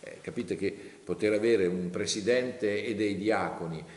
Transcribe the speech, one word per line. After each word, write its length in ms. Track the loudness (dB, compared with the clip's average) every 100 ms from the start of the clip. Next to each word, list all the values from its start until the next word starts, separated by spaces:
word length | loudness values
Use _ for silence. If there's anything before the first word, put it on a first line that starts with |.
Eh, 160 | -16 -12
capite 360 | -8 -6 -4 -2
che 400 | -2 -4 -12 -12 -6
poter 240 | 0 2
avere 320 | 4 6 6 4
un 240 | 2 -2
presidente 960 | -2 -2 0 2 2 0 -2 0 0 -2
e 80 |
dei 240 | 0 0 2
diaconi 680 | 2 2 0 -4 -6 -8 -10